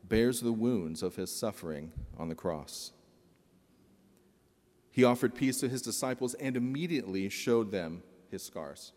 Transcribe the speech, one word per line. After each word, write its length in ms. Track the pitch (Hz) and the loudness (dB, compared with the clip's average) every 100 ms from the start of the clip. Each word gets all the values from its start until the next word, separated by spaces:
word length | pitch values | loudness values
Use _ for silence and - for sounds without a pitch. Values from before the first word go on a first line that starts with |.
bears 380 | 92 110 117 123 | 2 4 4 4
the 100 | 123 | 0
wounds 520 | 110 120 120 82 80 | 2 2 2 -2 -2
of 120 | 92 - | -4 -4
his 160 | 90 | -6
suffering 600 | - 113 - 85 76 80 - - - | -2 -4 -4 -6 -6 -8 -10 -12 -8
on 120 | 82 | -6
the 60 | 80 | -4
cross. 560 | 95 78 71 - - - _ _ _ _ _ _ _ _ _ _ _ _ _ _ _ _ _ _ _ | -4 -4 -6 -12 -12 -16 _ _ _ _ _ _ _ _ _ _ _ _ _ _ _ _ _ _ _
He 120 | - | 6
offered 320 | 123 120 123 - | 8 8 2 2
peace 240 | 131 127 | 0 2
to 100 | 131 | 0
his 120 | 127 | -2
disciples 520 | 117 107 131 123 127 123 | -4 -4 -2 -2 -4 -2
and 220 | 139 123 | -2 0
immediately 720 | 123 139 170 156 95 95 98 | 0 -2 -2 -2 -2 -2 -2
showed 420 | - - 117 110 | -2 4 4 4
them 320 | 95 82 82 - - - | -2 -4 -8 -12 -20 -12
his 140 | 92 | -12
scars. 480 | - - 73 71 - | -10 -10 -10 -12 -16